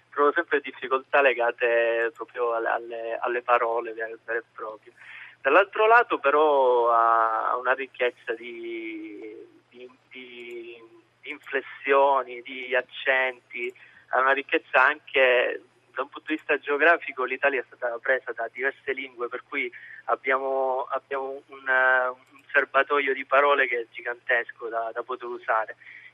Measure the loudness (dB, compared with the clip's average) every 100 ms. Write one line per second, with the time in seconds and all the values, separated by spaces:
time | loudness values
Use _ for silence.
0 | _ 0 2 2 0 -2 -4 -12 -4 -4
1 | 0 2 4 4 0 0 2 2 2 0
2 | -2 -4 -10 -4 -2 -2 -2 -4 -6 -10
3 | -8 -4 -4 -4 0 2 2 -2 -6 -8
4 | -10 -10 -8 -8 -8 -12 -14 -14 _ -20
5 | -20 -20 -20 -6 2 4 4 2 6 6
6 | 4 0 2 4 6 4 4 4 4 4
7 | 4 4 2 0 -2 -2 -2 -2 -4 -4
8 | -4 -4 -8 -10 -10 -12 -10 -10 -10 -12
9 | -14 -14 -16 -18 -20 _ _ -20 -20 _
10 | _ -20 -18 -16 -14 -14 -14 -18 -20 _
11 | _ _ -16 -16 -8 -6 -6 -8 0 4
12 | 4 2 -2 -10 -14 -12 -4 -4 -4 -6
13 | -2 0 0 -4 _ -10 -10 -10 -18 -20
14 | -4 0 2 2 0 -4 0 4 4 2
15 | -2 2 4 4 2 -4 -12 _ _ -10
16 | -8 -10 -8 -6 -2 -2 0 2 4 4
17 | 0 -6 -6 -2 0 0 -6 -8 -6 -4
18 | -2 -2 -4 -8 -10 -6 -6 -6 -6 -8
19 | -10 -10 -10 -10 -10 -8 -8 -10 -18 -12
20 | -4 -4 0 -2 0 -2 -2 -2 -4 -8
21 | -6 -8 -6 -10 -14 -10 0 2 4 4
22 | 2 -4 _ -20 -2 0 2 2 2 2
23 | 0 -2 2 4 6 4 2 -2 -6 -10
24 | -8 -8 -2 -2 -2 -8 -8 -6 -6 -6
25 | -8 -8 -10 -8 -2 -2 -2 -10 -20 -20
26 | -14